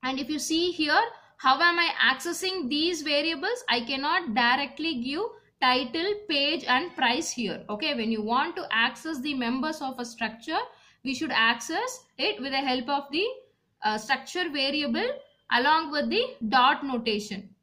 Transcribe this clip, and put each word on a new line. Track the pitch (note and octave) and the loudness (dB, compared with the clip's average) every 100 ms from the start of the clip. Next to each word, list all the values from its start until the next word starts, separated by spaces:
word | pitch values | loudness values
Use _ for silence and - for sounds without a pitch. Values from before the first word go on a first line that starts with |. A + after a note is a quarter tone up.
And | B3+ C4 | -4 -4
if | C#4+ | -4
you | D4+ | -4
see | - D#4+ F4+ | 0 0 0
here, | E4+ D4+ D#4+ A#4 - - _ | 0 2 4 2 -4 -20 _
how | C4 C4 | 2 6
am | E4+ E4+ | 4 4
I | E4+ - | 2 4
accessing | A3+ C4 E4+ E4+ F#4 F#4+ C4 | 2 2 -2 -4 -2 -2 -2
these | D4 E4 E4+ | 0 0 0
variables? | D4+ C#4+ D4+ E4 F#4 B4 - | 0 0 2 -2 -2 -2 0
I | A#3+ | -2
cannot | A#3 C4+ C#4+ F4 E4+ | 0 -2 2 0 2
directly | A3 A#3+ B3+ C#4 - D#4 C4+ | 2 4 4 0 -4 -4 -2
give | A#3+ D4 A4+ - _ _ | -4 -4 -4 -8 _ _
title, | B3+ B3+ C4 D#4+ F4+ G#4 - | 4 4 2 -2 -2 -2 -2
page | C#4+ C#4+ D#4 | 0 2 0
and | - B3 F4 - | 2 0 0 0
price | B3+ - E4 | 0 2 -2
here. | - G#3+ D#3+ - | -4 -4 -4 -6
Okay, | G#3+ D#4 | -4 -2
when | C4+ A3 | -2 0
you | A3 | -2
want | G#3+ A#3+ D#4 E4+ | 0 0 0 -4
to | D#4+ | -2
access | A3 A#3 C4 D#4+ D#4+ | 2 0 0 -8 -6
the | C#4 | -4
members | C#4 A#3+ B3+ D#4 D#4 | -2 -2 0 -2 -4
of | C4+ B3+ | -6 -6
a | |
structure, | A#3+ - A3+ A3+ - E4 A#4+ - - _ | -10 -6 -6 -6 -4 -4 -4 -12 -20 _
we | B3+ | -6
should | B3+ D#4 | -4 0
access | A3 A3+ A#3 - E4 B4 - _ _ | 2 4 2 -2 -4 -4 -6 _ _
it | D4+ - | -4 -2
with | C4+ | -2
the | C4+ | -2
help | C#4 B3+ B3+ | 0 -2 0
of | C#4 C4+ | -2 -2
the, | D4 G#4+ C5 - _ _ _ | -2 -2 -4 -16 _ _ _
uh, | G#3+ G#3+ | -2 -2
structure | - C4 C4 F4+ F4 | -2 -4 -2 -4 -4
variable | C#4+ C4+ D4 D4 A#3+ A4+ C#5+ - _ _ | -2 -2 0 -2 0 -2 -4 -12 _ _
along | A3+ C4+ D#4 D#4+ | 2 4 4 2
with | D4 A#3 | -2 0
the | F4+ B4+ - A3 | 0 0 -4 2
dot | B3+ B3 D4 | 6 6 4
notation | C#4 B3 A3+ G#3 G3+ F#3+ - _ | 0 -2 -2 -2 -4 -10 -12 _